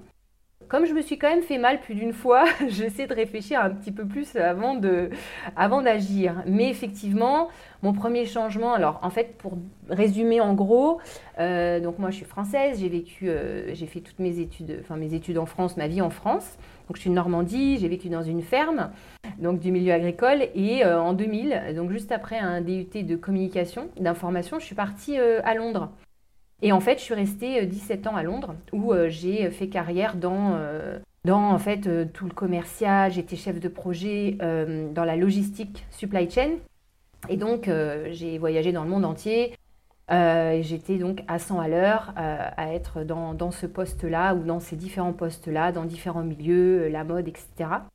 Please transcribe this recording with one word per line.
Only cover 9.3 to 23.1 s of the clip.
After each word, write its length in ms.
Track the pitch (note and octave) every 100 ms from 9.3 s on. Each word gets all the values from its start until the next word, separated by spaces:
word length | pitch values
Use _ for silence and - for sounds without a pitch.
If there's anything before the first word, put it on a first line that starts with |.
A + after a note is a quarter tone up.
| -
pour 200 | G3 F3+ F#3 - -
résumer 500 | F#3 A3 G3 A3+ A3+
en 140 | G#3
gros, 460 | G3 G3 A#3 D4 E4 - - - -
euh, 420 | E3+ F3+ F3 F3
donc 200 | E3+ F3
moi 120 | F#3+
je 40 | G3
suis 100 | -
française, 540 | - G3+ C#4 C#4 A#3
j'ai 100 | F#3
vécu, 400 | F3 E3+ - F#3
euh, 440 | D#3 D3 G#2 G#2
j'ai 120 | E3 D#3+
fait 120 | F3
toutes 200 | - -
mes 200 | F#3 E3+
études, 400 | E3 - D#3+ -
enfin 140 | - D#3
mes 180 | D#3
études 240 | E3 D#3+ E3
en 80 | D#3+
France, 320 | - F3+ F3+
ma 100 | G3
vie 140 | F3+
en 80 | E3+
France. 480 | - G3+ F4 - - - - -
Donc 80 | -
je 60 |
suis 80 | F#3
de 60 | F3+
Normandie, 640 | E3+ E3+ F3 A#3+ C#4 C4+
j'ai 120 | F3
vécu 200 | F3+ F3+
dans 140 | E3
une 180 | D#3+ E3+
ferme, 480 | E3 C4 D#4 D4+ D#3 - - - A3+ -
donc 200 | E3+ F3+
du 120 | F3+
milieu 220 | F#3 F3+
agricole. 540 | E3+ F3 E3+ B3 C#4+ C4 F#3+
Et, 300 | G3+ B3+ G3+
euh, 140 | E3+
en 140 | E3+
deux 120 | F#3 A3
mille, 360 | G#3+ C#4+ A#3+ - D#3
donc 160 | F3
juste 200 | G#3+ G#3
après 280 | A3+ - A3+
un 220 | F#3+ F3
D 180 | F3 F#3
U 60 | F3+
T 180 | G#3+
de 120 | E3+